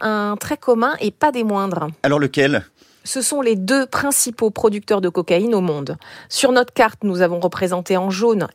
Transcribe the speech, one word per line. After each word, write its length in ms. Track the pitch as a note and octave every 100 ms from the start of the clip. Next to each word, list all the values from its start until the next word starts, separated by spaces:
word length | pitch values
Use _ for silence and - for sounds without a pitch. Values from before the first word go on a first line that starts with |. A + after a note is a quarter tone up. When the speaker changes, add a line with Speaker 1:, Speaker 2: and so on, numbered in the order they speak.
Speaker 1:
un 340 | A3 G#3+ G#3 G#3
trait 180 | - D4+
commun 360 | - A3+ B3 D#4
et 100 | G#3
pas 220 | - D4+
des 120 | B3
moindres. 440 | A3 G3+ G3 E3+ D#3 -
Speaker 2:
Alors 160 | C#3+ D3
lequel ? 460 | C#3 D3+ C#3 A#2+ - _ _ _
Speaker 1:
Ce 180 | - C4+
sont 200 | A#3 D4
les 140 | A#3+ G#3
deux 300 | F#3+ C4+ C4
principaux 640 | - C#4+ C#4 - A3+ A3
producteurs 500 | - A3+ G3+ - G#3
de 100 | F#3
cocaïne 460 | F#3 F3 F3+ A3+ G#3+
au 60 |
monde. 360 | F3+ D3 C#3+ D3+ - - -
Sur 240 | - C4+
notre 220 | B3+ B3
carte, 300 | - A3 -
nous 180 | G#3 F3+
avons 180 | F3 F3
représenté 580 | F3 - F#3 F3+ E3+ F#3
en 120 | F#3+
jaune 380 | F#3+ A#3 G#3+ D#3